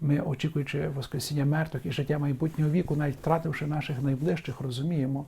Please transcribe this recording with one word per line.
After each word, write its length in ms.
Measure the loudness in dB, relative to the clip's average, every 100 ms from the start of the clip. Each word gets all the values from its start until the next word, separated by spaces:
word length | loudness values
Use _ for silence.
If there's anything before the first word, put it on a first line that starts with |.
ми, 200 | 2 2
очікуючи 680 | 2 -2 0 -2 -2 -2 -2
Воскресіння 560 | -4 -4 -6 -2 2
мертвих 420 | 4 2 0 -2 -2
і 60 |
життя 260 | -2 0 0
майбутнього 520 | 0 0 0 2 2
віку, 260 | 2 2 0
навіть 200 | 0 0
втративши 500 | 0 2 0 -2 -2
наших 360 | -2 -2 0
найближчих, 580 | 0 2 2 0 -2 -6
розуміємо, 640 | -4 -2 0 0 0 -2